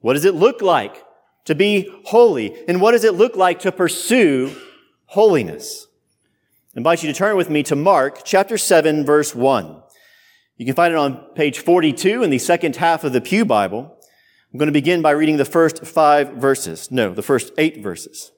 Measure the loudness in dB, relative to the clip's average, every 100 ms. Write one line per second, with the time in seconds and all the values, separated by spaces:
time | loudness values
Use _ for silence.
0 | 0 2 2 4 2 2 0 0 0 -12
1 | -20 _ _ _ -6 0 2 0 -4 -14
2 | 0 4 4 2 -6 -8 -4 0 2 4
3 | 2 2 0 2 0 0 -4 -2 -2 -2
4 | 0 2 4 2 -4 -10 -20 _ _ _
5 | _ 2 4 2 -2 -10 -16 -18 -20 _
6 | _ _ _ _ _ _ _ -6 -2 -2
7 | -2 -4 -2 0 -2 -2 -2 -2 2 2
8 | 0 -6 -2 0 0 -4 2 2 4 0
9 | 2 2 0 -2 0 0 -4 -18 _ _
10 | _ _ _ _ _ _ -6 0 0 2
11 | -2 -4 -14 -4 -4 -2 0 2 2 0
12 | -2 0 -2 -2 0 0 -2 -2 0 0
13 | -2 -4 -2 -2 2 0 0 -6 -12 _
14 | _ _ _ _ _ -4 0 0 0 2
15 | 2 2 0 0 0 2 0 0 -6 0
16 | 4 4 0 -2 -2 -2 -4 -12 -6 -2
17 | -2 -4 -2 -2 -2 -4 -4 -4 -12 -12
18 | -16 -18 -20